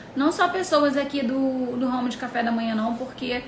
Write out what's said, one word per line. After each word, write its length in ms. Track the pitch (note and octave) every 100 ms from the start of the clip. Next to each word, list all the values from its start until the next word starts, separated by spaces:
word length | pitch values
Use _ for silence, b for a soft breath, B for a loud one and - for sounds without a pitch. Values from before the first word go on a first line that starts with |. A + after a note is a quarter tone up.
| B -
Não 160 | D4
só 160 | E4+ G4
pessoas 480 | F#4+ F4+ D4+ D4 C4+
aqui 260 | C#4 C#4+
do, 540 | A#3+ C4 C4+ C4 B3+ A#3+
do 100 | B3+
ramo 220 | B3 B3
de 80 | -
café 260 | B3 A#3+
da 80 | A#3
manhã, 240 | A3+ A3+ G#3+
não, 200 | A3+ A#3
porque 480 | B3+ - B3 B3